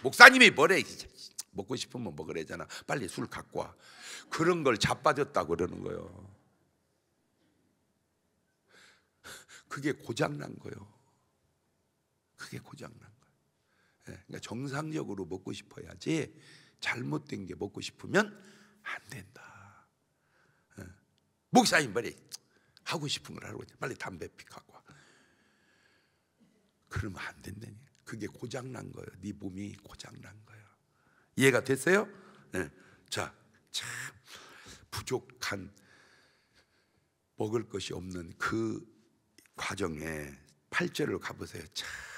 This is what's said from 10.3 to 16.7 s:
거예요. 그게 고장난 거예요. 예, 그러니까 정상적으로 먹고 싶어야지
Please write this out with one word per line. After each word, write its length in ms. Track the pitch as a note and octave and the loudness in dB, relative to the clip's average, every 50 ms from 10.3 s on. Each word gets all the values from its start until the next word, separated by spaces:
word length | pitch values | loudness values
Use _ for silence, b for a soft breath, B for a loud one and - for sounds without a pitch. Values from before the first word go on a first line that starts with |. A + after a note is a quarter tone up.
| D3 D3 - - - - | -4 -6 -10 -12 -14 -14
거예요. 360 | - - - - G2+ - - _ _ _ _ _ _ _ _ _ _ _ _ _ _ _ _ _ _ _ _ _ _ _ _ _ _ _ _ | -14 -14 -14 -16 -18 -20 -20 _ _ _ _ _ _ _ _ _ _ _ _ _ _ _ _ _ _ _ _ _ _ _ _ _ _ _ _
그게 220 | - - - - - | -20 -16 -14 -14 -14
고장난 420 | - - - - - - - - | -14 -16 -18 -18 -18 -18 -18 -20
거예요. 160 | - - - _ _ _ _ _ _ _ _ b b b b b b b b b _ - | -20 -20 -20 _ _ _ _ _ _ _ _ b b b b b b b b b _ -20
예, 40 | - F2 - | -20 -18 -16
그러니까 120 | - G2 F#2+ | -16 -14 -14
정상적으로 840 | - - B2 A#2+ C#3 C#3 C3+ C#3+ D#3+ D#3 D#3 D3+ C#3 - G2+ F#2+ F#2 | -12 -10 -8 -8 -8 -6 -6 -6 -6 -6 -6 -6 -6 -6 -8 -8 -8
먹고 280 | D#2+ F#2 F#2 - - | -8 -10 -10 -8 -10
싶어야지 880 | G#2 - - - - - F2 E2+ F2+ F2+ - - D#3+ D#3 - - B B B B B B B B | -12 -12 -14 -16 -18 -18 -16 -16 -18 -10 -6 -4 -2 -2 -4 -6 B B B B B B B B